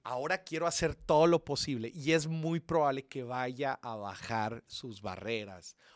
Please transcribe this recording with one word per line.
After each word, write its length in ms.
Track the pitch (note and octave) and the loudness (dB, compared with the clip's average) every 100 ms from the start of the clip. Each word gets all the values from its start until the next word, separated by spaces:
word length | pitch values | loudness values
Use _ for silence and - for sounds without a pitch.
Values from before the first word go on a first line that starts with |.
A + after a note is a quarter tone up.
"Ahora 400 | - B2+ D3 F#3+ | -8 -4 0 -2
quiero 240 | - D#3+ E3+ | -2 -2 0
hacer 280 | - D#3+ C3 | 2 0 -2
todo 300 | - D3+ E3 | 4 8 8
lo 160 | E3 | 6
posible", 460 | - C#3 - B2 A2+ | 2 -4 -2 -4 -6
y 180 | E3+ C#3 | -6 2
es 140 | D#3+ D3+ | 2 2
muy 320 | D#3+ D#3+ E3 | -4 -2 -2
probable 460 | E3 E3 D3 C3+ C3+ | 0 2 2 0 -6
que 160 | C#3 | -10
vaya 560 | A#2+ B2+ B2+ B2+ C#3 B2+ | -6 -4 -4 -2 -4 -4
a 120 | B2 A2 | -6 -8
bajar 680 | G2+ F#2 - A2+ G#2+ A2+ - | -8 -8 -4 -2 -2 -4 -12
sus 340 | - B2+ G2 | -14 -12 -10
barreras 760 | G2+ F2+ F#2+ A2+ G2+ F#2 - - _ | -10 -8 -4 -4 -6 -14 -20 -20 _